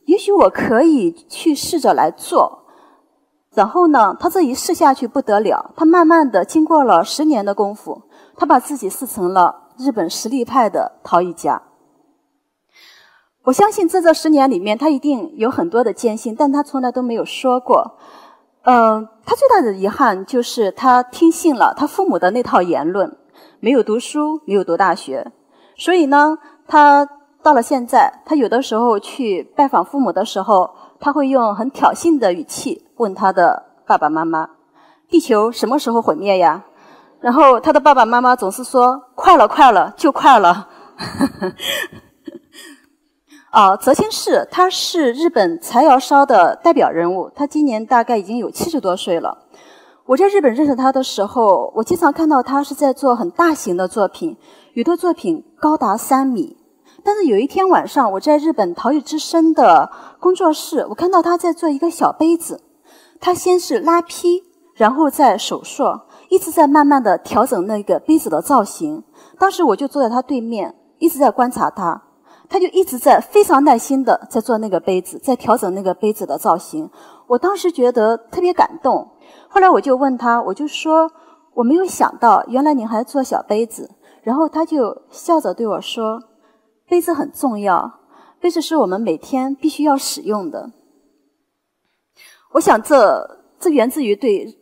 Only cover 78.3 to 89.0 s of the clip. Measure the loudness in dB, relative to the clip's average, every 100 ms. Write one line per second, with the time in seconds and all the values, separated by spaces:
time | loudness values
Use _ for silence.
78.3 | -4 -2 0 -2 -2 -4 -2 -6 _ _
79.3 | -20 _ 2 4 4 2 0 0 -2 -2
80.3 | -2 -4 -8 -8 -6 0 0 0 -6 _
81.3 | _ _ -2 0 2 0 -2 -4 2 2
82.3 | 2 2 -2 0 -2 -4 -6 -4 -6 -4
83.3 | -6 -4 -4 -4 -10 -18 _ _ _ -6
84.3 | -2 -2 -2 -4 -2 -4 -6 _ -12 -2
85.3 | -2 -2 -6 -4 -6 -8 -8 -6 -8 -14
86.3 | _ _ _ _ _ _ -2 -2 -6 -8
87.3 | -6 -6 -4 -2 -2 -4 -14 _ _ _
88.3 | _ -4 -4 -2 -2 0 -2